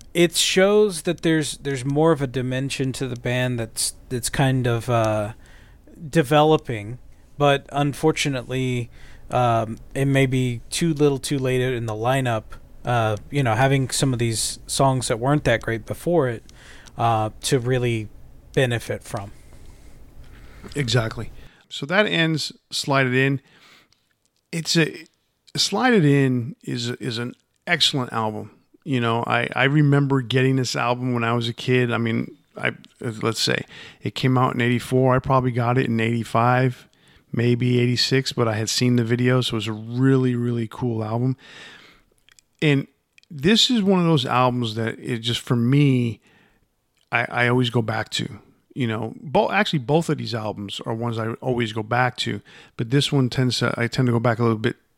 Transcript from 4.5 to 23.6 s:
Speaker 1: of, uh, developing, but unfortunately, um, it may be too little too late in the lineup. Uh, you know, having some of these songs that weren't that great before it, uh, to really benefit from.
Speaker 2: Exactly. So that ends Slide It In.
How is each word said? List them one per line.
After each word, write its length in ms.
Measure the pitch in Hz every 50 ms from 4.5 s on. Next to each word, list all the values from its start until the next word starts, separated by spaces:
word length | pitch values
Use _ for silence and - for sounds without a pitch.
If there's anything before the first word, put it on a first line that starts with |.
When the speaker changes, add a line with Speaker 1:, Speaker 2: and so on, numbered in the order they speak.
| 131 131 123 120
Speaker 1:
of, 220 | 117 117 110 127
uh, 440 | 123 117 113 110 107 107 104 104 113 - - - - - - - - - - - - - 170 147
developing, 880 | - 165 151 117 151 147 151 156 156 151 - - 123 110 101 104 123 127 - - - - - - - -
but 300 | 143 143 139 139 - -
unfortunately, 1160 | - 139 143 147 131 - - 156 151 - - 151 139 127 117 - 127 131 131 127 123 120 117 - - - - - - - - -
um, 480 | - 123 123 120 117 113 113 110 110 - - - -
it 120 | 110 135
may 200 | 139 139 135 135
be 360 | 127 127 131 127 123 120 117 - -
too 240 | - - 175 170 160
little 260 | 139 151 147 139 131
too 180 | - - 147 139
late 240 | 131 127 127 127
in 240 | 127 127 131 117 117
the 80 | 113 107
lineup. 500 | 107 110 120 131 135 131 123 117 110 110 - - - - - - - -
Uh, 340 | - 123 120 113 107 107 101 - -
you 140 | - 143 139
know, 100 | 120 107
having 360 | 107 131 139 139 139 135 120
some 240 | - - - 139 127
of 40 | 113
these 400 | 120 117 113 107 - - - - -
songs 440 | - - - 139 135 131 127 117 -
that 100 | 131 110
weren't 240 | 117 131 147 151 -
that 180 | 131 120 110
great 240 | - - 113 113 107
before 420 | - 110 - - 165 175 170 143 127
it, 160 | 117 - - - - - - - - - - - - -
uh, 320 | 117 117 113 110 110 110 - -
to 180 | - - 147 135
really 480 | 117 123 131 127 123 123 117 110 107 104 - - - - - - - - -
benefit 500 | - 135 123 117 113 - - 113 101 -
from. 280 | - - 117 98 101 - - - - - - - - - - - - - - - - - - - - - - - - - - - - -
Speaker 2:
Exactly. 560 | - 143 120 110 123 113 113 - - 110 - - - - - - _ _ _
So 160 | - - -
that 220 | 143 180 196 214 208
ends 440 | 170 165 165 160 160 147 - - - _ _ _
Slide 340 | - - - 147 139 135 135
It 80 | 127 123
In. 260 | 131 135 139 139 131 - _ _ _